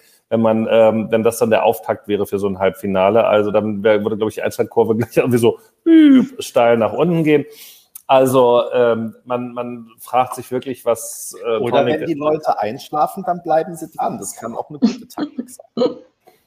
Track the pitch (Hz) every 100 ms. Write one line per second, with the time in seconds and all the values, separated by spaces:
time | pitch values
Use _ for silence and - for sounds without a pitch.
0 | _ _ - 113 113 110 110 113 110 110
1 | 101 113 113 - 117 107 110 117 - 107
2 | - 101 101 101 98 95 95 - 101 95
3 | 98 113 98 104 104 104 107 101 107 107
4 | 107 107 107 - 107 - 113 - 113 110
5 | 113 - 131 120 113 - _ _ 330 320
6 | 302 262 202 - - 127 117 117 104 110
7 | 165 165 151 147 147 - - - _ -
8 | - 135 131 131 123 120 - 123 120 113
9 | 113 107 123 123 123 120 123 120 113 113
10 | - 123 123 - 117 123 135 123 117 113
11 | - - - - 110 113 120 120 123 156
12 | 165 147 147 156 147 - 151 135 - 151
13 | 175 - 185 175 170 156 160 170 160 -
14 | 160 113 98 - 117 113 - 147 233 -
15 | - - 302 - - - - - 247 -
16 | - _ _ _